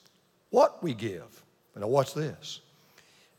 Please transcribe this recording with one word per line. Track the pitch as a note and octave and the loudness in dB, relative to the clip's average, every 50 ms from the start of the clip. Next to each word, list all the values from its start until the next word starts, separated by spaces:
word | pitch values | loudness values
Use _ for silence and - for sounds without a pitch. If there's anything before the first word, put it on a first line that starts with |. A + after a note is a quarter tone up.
| - _ _ _ _ _ _ _ _ _ | -20 _ _ _ _ _ _ _ _ _
what | - B3 C#4+ - - - F3 | 4 6 6 6 4 -2 -6
we | E3 A#2+ | -4 -4
give. | G2+ A2 G#2+ F#2 E2 - - - - - _ _ _ _ _ - | -4 -4 -6 -6 -8 -12 -16 -20 -20 -20 _ _ _ _ _ -10
Now | G#2 G2+ | -6 -2
watch | G#2+ C3 C#3+ C3 - - | 2 2 2 2 2 -2
this. | D3+ D#3 C#3 F2 - - - - - - _ _ _ _ _ _ - - - - - - _ _ | -4 -6 -6 -6 -10 -12 -14 -14 -14 -16 _ _ _ _ _ _ -20 -20 -20 -20 -20 -20 _ _